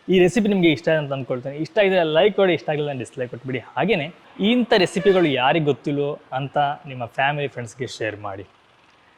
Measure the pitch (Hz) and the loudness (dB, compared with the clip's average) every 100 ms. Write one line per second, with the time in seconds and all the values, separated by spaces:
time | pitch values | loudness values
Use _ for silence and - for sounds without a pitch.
0 | - 185 175 247 196 202 170 147 - 160 | 0 4 4 4 2 4 2 2 0 0
1 | 143 139 123 127 143 143 160 - 196 185 | -2 -6 -6 -6 -6 -8 -4 0 2 2
2 | 160 156 208 202 196 160 - 151 147 135 | 2 4 2 4 2 2 -2 -4 -4 -6
3 | 110 - 123 123 131 127 - - 175 202 | -10 -10 -10 -10 -8 -8 -8 -4 0 0
4 | 147 - - - 196 247 226 220 - - | -4 -12 -20 -4 0 0 2 2 2 2
5 | 202 185 165 127 131 165 147 139 - 143 | 2 4 4 2 2 2 0 -2 -2 -2
6 | 143 151 - 131 139 151 143 143 147 127 | -2 -6 -10 -8 -4 -2 -2 -4 -12 -12
7 | 117 - 135 147 143 - 117 - 123 - | -10 -2 -2 0 -6 -8 -12 -10 -12 -6
8 | 110 104 104 98 95 _ _ _ _ _ | -8 -6 -10 -12 -14 _ _ _ _ _
9 | _ | _